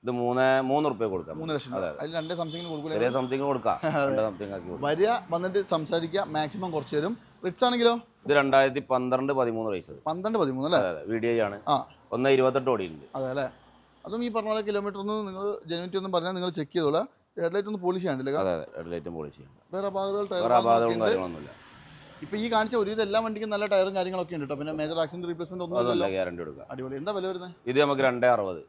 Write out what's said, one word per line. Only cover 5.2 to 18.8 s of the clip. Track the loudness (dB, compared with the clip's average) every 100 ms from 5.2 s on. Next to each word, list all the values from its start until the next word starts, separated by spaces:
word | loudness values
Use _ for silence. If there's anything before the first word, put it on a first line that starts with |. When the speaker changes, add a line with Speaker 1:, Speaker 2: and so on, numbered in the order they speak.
| -2
Speaker 2:
വന്നിട്ട് | -2 0 -2
സംസാരിക്കുക, | 0 -2 0 -2 0 -2
മാക്സിമം | -2 -2 -4 -4 -4
കുറച്ച് | -4 -2 0
തരും. | 0 -4 -10 -8
റിറ്റ്സ് | -6 2
ആണെങ്കിലോ? | 2 4 4
Speaker 1:
ഇത് | 2 -4 _ 4
രണ്ടായിരത്തി | 4 8 6 6 2
പന്ത്രണ്ട് | 0 0 2 0 2
പതിമൂന്ന് | 2 2 0 -2
റേസ്. | -4 -6 -10 -6
Speaker 2:
പന്ത്രണ്ട് | -4 -2 0
പതിമൂന്ന് | 0 0 2 4
അല്ലേ? |
Speaker 1:
അതെ, | 2 -2
അതെ. | -4
വി | -2
ഡി | 2
ഐ | 2
ആണ്. | 2 0 0
Speaker 2:
ആ. | 0 0 -16 _
Speaker 1:
ഒന്നേ | 0 4
ഇരുപത്തെട്ട് | 6 6 4 2
ഓടിയിട്ടുണ്ട്. | 0 -2 -8 -12
Speaker 2:
അതെ | -8 -6
അല്ലേ? | -4 -6 -8 -20 _ _ _ -10
അതും | -6
ഈ | -2
പറഞ്ഞ | -2 0
പോലെ | -2
കിലോമീറ്റർ | 0 -2 -2 -4
ഒന്നും | -4 -4 -4
നിങ്ങൾ | -6 -4 -6 -6
ജെനുവിറ്റി | -6 -4 -4
ഒന്നും | 0
പറഞ്ഞാൽ | 0 0
നിങ്ങൾ | -2 -4
ചെക്ക് | -4 -4
ചെയ്തോളാം. | 0 2 2 0 _ _ -4
ഹെഡ്ലൈറ്റ് | -2 0 -2
ഒന്ന് | -2
പോളിഷ് | -2 0
ചെയ്യാണ്ടില്ലേ? | -2 -2 -2 0
Speaker 1:
അതെ, | 0
അതെ. | 0 -4
ഹെഡ്ലൈറ്റും | -10